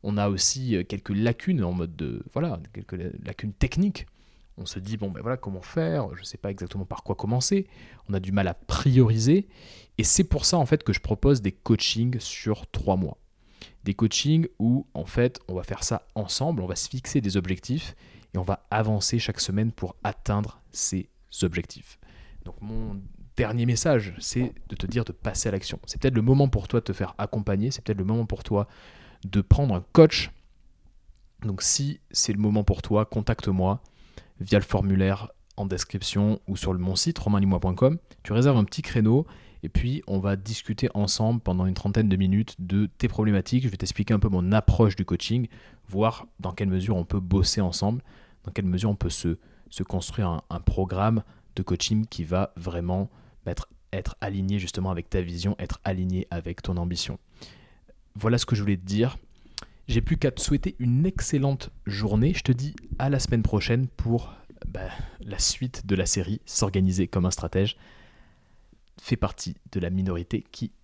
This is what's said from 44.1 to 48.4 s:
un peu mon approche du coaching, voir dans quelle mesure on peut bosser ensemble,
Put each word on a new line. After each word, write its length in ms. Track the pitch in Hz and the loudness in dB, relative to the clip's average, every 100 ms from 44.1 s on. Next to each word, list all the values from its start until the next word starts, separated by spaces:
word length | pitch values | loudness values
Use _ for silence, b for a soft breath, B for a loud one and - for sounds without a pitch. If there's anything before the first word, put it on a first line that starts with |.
un 40 | 107 | 2
peu 120 | 107 | 4
mon 220 | 92 90 | 2 2
approche 440 | 107 - - 110 95 | 4 4 4 4 4
du 80 | |
coaching, 440 | 92 87 - 117 120 B B B - | -2 -2 0 -2 -2 B B B -6
voir 400 | 95 110 - - - | 0 0 0 -16 -10
dans 120 | 92 | -8
quelle 180 | 87 98 | -2 0
mesure 260 | 92 98 92 | 0 0 -2
on 80 | |
peut 160 | 85 101 | 0 -2
bosser 400 | 90 98 92 - | 2 2 2 2
ensemble, 420 | 92 - 98 123 b b b b | -2 0 -2 -2 b b b b